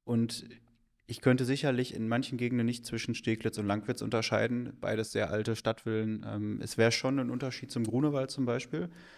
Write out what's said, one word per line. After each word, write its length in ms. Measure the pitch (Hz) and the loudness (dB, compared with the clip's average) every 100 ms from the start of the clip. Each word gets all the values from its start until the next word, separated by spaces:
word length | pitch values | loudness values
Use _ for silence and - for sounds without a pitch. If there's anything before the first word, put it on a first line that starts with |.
und 420 | - 117 117 - - - _ _ _ _ - | -2 0 0 -2 -14 -20 _ _ _ _ -12
ich 140 | 120 | 0
könnte 240 | 135 127 | 4 4
sicherlich 500 | 123 139 147 123 127 | 2 0 2 0 0
in 140 | - 113 | -2 -2
manchen 300 | 117 131 123 | 0 -2 -2
Gegenden 260 | 120 123 | 0 2
nicht 220 | 117 120 - | 2 0 -4
zwischen 280 | 117 - | -6 -4
Steglitz 440 | 117 - 110 113 - | -4 -2 0 0 -2
und 80 | 104 | 0
Langwitz 340 | 104 104 120 | 0 -2 -4
unterscheiden, 800 | 113 113 113 107 117 123 123 - | -2 0 2 2 2 0 -6 -6
beides 320 | - 107 110 | -2 -2 -2
sehr 160 | 110 104 | -2 0
alte 260 | 107 110 110 | 0 -2 -2
Stadtvillen. 680 | 110 113 117 110 110 107 110 | -2 -2 -2 -2 0 -4 -6
Ähm, 340 | 104 104 104 | -4 -4 -4
es 160 | - - | -2 4
wär 120 | 113 | 4
schon 280 | 117 131 139 | 4 2 0
ein 100 | 123 | 0
Unterschied 420 | 123 135 - 123 | -2 -4 -6 -6
zum 140 | 120 | -2
Grunewald 460 | 117 127 151 143 127 | 4 4 4 2 0
zum 160 | - 123 | 0 0
Beispiel, 420 | 120 123 156 175 - - | 0 -2 -4 -4 -8 -20